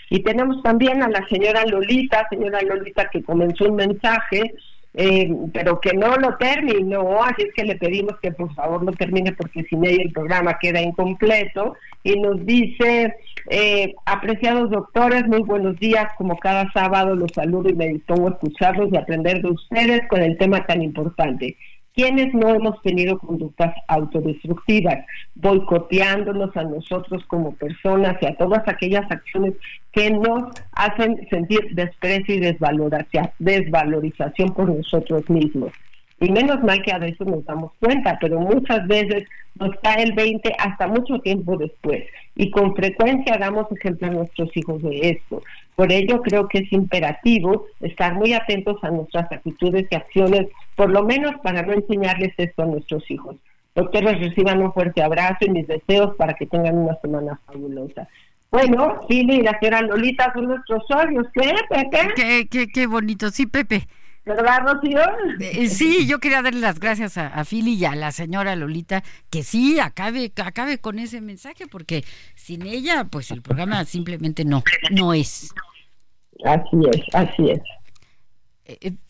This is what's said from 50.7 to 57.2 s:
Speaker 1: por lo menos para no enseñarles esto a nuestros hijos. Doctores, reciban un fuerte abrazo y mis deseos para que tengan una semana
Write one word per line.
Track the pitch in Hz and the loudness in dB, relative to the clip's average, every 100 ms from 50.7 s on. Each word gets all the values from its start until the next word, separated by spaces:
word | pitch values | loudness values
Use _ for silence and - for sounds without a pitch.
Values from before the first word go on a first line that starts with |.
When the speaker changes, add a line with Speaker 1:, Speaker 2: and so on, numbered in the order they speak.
| - | 2
Speaker 1:
por | 196 | 4
lo | 196 | 4
menos | 214 269 294 285 | 4 2 0 -4
para | 185 180 | -4 -2
no | 175 | 0
enseñarles | 208 208 202 190 180 190 - | 0 0 0 0 0 -2 -2
esto | 175 - | -4 -2
a | 160 | -2
nuestros | 151 - 156 - | -2 -4 -6 -6
hijos. | - - - _ _ _ 175 | -10 -12 -18 _ _ _ -2
Doctores, | 180 208 208 180 | 0 2 2 2
reciban | 175 175 190 190 | 0 2 2 4
un | 190 | 2
fuerte | 185 175 170 | 0 0 2
abrazo | 156 165 185 190 | 2 2 0 2
y | 196 | 2
mis | 175 151 | 0 -2
deseos | 160 - 202 202 - | -2 2 4 4 2
para | 160 156 | -2 -2
que | 147 | -2
tengan | 170 165 170 | 0 2 2
una | 165 160 | 0 -2
semana | 147 147 | -4 -4